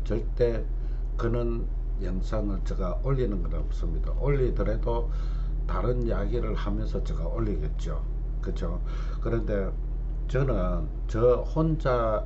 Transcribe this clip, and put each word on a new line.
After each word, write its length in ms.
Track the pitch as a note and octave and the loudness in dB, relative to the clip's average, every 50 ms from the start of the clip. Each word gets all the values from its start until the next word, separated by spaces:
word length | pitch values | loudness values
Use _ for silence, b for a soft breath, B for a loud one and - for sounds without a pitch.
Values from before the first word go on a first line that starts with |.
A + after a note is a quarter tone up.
| - | -2
절대 600 | - G#2+ A#2 A#2 - - - B2 A#2+ A#2+ A#2 A2 - B B B B B B B B - | 0 -2 0 0 -2 2 2 2 2 2 0 -2 -2 B B B B B B B B 0
그런 500 | - A#2+ A#2 A#2 A#2+ A#2 A#2 A#2 A#2 - - - - - - - - | 0 0 2 2 0 0 0 0 -2 -2 -2 -2 -2 -2 -2 -2 -2
영상을 560 | F#2+ F2+ F#2 F#2 F2+ - A2 G#2+ G#2+ G2+ G2 F#2+ - | -2 -2 -2 -2 -2 0 0 0 0 0 0 0 0
제가 360 | - F#2 F#2+ F#2+ F2+ F2 - - | -2 0 0 0 0 0 0 0
올리는 380 | C3 C#3 C3 B2 G#2 G#2 F#2 | 2 2 2 2 0 0 0
건 180 | E2+ E2 E2 F2 | 0 0 0 -2
없습니다. 520 | F2 - - - - - - D#2+ - - | 0 -2 -2 -2 0 0 0 0 0 0
올리더라도 960 | - - - C#3 C#3+ C3+ B2+ A2+ A2 A2 G2+ G2+ A2 A#2 - A#2+ - - - B B B B B B B B B B B - | 0 0 2 2 2 4 2 2 2 2 0 0 0 0 0 0 0 0 0 B B B B B B B B B B B 0
다른 360 | - F2+ F#2 F#2+ A#2+ B2 B2 | 0 0 0 2 2 2 2
이야기를 520 | A#2+ A2+ G2 F#2 G2+ G2 A#2 A#2+ G#2+ A2 G2+ | 2 0 0 0 0 0 0 0 0 0 0
하면서 480 | F#2 - G#2+ G#2 G#2+ G#2+ G#2+ - G2 - | 0 0 0 0 0 0 0 0 -2 0
제가 220 | - - - - - | 0 -2 -2 -2 -2
올리겠죠. 760 | - A2+ A2+ G#2+ F#2+ F2 - - - - - E3+ - - - - - - - - - - | 0 0 0 0 0 0 0 -2 -2 -2 -2 -2 -2 -2 -2 -2 -2 -2 -2 -2 -2 -2
그쵸? 400 | - G2 F2 - F2+ E2+ F2 F2 B B B B B B B B | -2 -2 -2 -2 -2 -2 -2 -2 B B B B B B B B
그런데 500 | - A2 A2 A#2 A2 A2 G#2+ G2 F#2+ F2+ - - - - - - - - - - - - | -2 0 0 0 0 0 0 0 0 -2 -2 -4 -4 -4 -4 -2 -2 -2 -2 -2 -2 0
저는 600 | - B2+ C#3 B2 A#2 F#2+ F2+ F2+ F2+ E2+ D#2 D2 - - - | 0 2 2 2 2 2 2 2 0 0 -2 -2 -4 -4 -4
저 360 | - - A2 A#2+ B2 B2 A2+ | -2 0 4 6 6 6 4
혼자 840 | - - - D#3 D#3+ D#3+ D#3 - - C#3 B2 A#2+ A2+ A2 G#2+ G#2 - | 2 0 0 2 2 2 2 2 2 2 2 2 2 2 0 0 -2